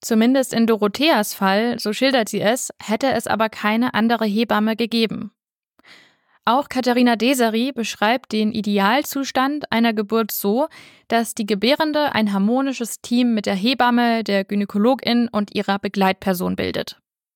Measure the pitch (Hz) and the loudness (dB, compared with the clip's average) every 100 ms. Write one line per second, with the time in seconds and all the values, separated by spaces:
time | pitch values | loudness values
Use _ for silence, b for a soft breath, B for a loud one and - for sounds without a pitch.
0 | - 233 233 269 254 233 226 220 208 - | -2 2 4 4 0 0 2 2 0 2
1 | 302 262 208 - 196 196 240 233 208 208 | 2 2 0 -2 0 2 0 -2 -4 0
2 | 262 262 214 202 196 254 - - - 214 | 2 2 0 -2 0 0 -4 -12 -4 -2
3 | 269 - - 202 220 - 208 220 233 - | 0 0 -2 0 -2 -2 -2 0 0 0
4 | 226 233 220 208 233 208 214 220 233 233 | 0 2 0 0 0 0 0 -2 -2 0
5 | 226 - 208 - _ _ _ _ b b | -2 -4 -12 -16 _ _ _ _ b b
6 | b b b b - 247 285 254 247 240 | b b b b -2 0 0 -2 0 2
7 | 247 226 240 277 226 220 254 269 214 - | 4 4 2 2 2 0 -2 -4 -6 -2
8 | 208 254 - 214 214 - 202 202 196 254 | 0 0 -2 -2 0 -2 -2 2 2 2
9 | 294 277 269 262 269 294 - 226 233 214 | 0 -4 -4 -2 -2 -2 -4 0 2 0
10 | 202 226 220 - 202 226 311 B B B | -2 -2 -2 -2 -2 0 -2 B B B
11 | - 233 226 - 208 208 214 294 311 302 | -4 -2 -2 -4 -2 0 2 2 0 0
12 | 294 - 214 196 202 247 277 254 233 - | 0 0 0 2 2 2 0 -4 -8 -10
13 | - 240 247 220 202 196 220 269 247 240 | -2 0 2 0 -2 0 0 2 2 2
14 | 240 226 214 196 196 202 202 202 220 262 | 2 0 0 -2 0 -2 -2 0 2 2
15 | - 240 233 208 202 - 202 202 208 196 | 0 0 0 -2 -4 -4 -2 -2 -4 0
16 | 190 190 - 180 180 185 185 - - - | 0 0 -2 -2 -2 -2 -4 -4 -6 -12
17 | _ _ _ | _ _ _